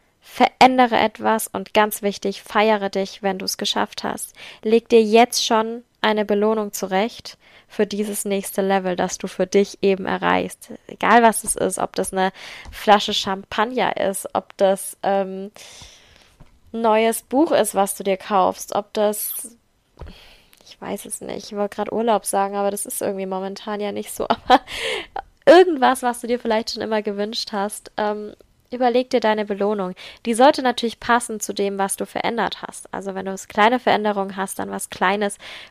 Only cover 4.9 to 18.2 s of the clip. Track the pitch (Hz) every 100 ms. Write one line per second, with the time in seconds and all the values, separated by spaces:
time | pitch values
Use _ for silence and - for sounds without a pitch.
4.9 | 233 214 226 247 - - 220 220 233 -
5.9 | _ 214 214 208 208 208 220 208 - 190
6.9 | 190 226 - - - _ - _ - 208
7.9 | 202 208 202 208 196 190 - 196 196 185
8.9 | 180 185 - 190 - 185 196 202 - 196
9.9 | 190 190 185 175 180 185 - - - -
10.9 | - - 233 233 - 214 - 190 - -
11.9 | - 190 190 190 - - - - - -
12.9 | 208 214 202 - 190 - - 220 254 180
13.9 | - - 196 - - - - 196 196 -
14.9 | - - 196 190 190 196 - - - -
15.9 | - _ _ _ _ - _ _ 226 226
16.9 | 220 226 226 - 254 330 285 208 196 196
17.9 | - 196 185